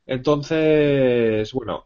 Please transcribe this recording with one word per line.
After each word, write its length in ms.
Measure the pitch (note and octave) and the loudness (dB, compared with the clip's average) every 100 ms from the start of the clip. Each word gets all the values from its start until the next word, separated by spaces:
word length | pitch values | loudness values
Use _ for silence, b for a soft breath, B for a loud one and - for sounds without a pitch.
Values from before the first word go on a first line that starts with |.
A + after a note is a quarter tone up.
| - | -10
Entonces, 1500 | C3 C3 D3 C#3 D#3+ D#3 D3+ D3 C#3 B2+ A#2+ A2+ G#2+ G#2+ | -4 0 -2 -2 0 2 4 2 2 2 2 0 0 -4
bueno, 320 | B2+ A2 E2+ | -6 -8 -10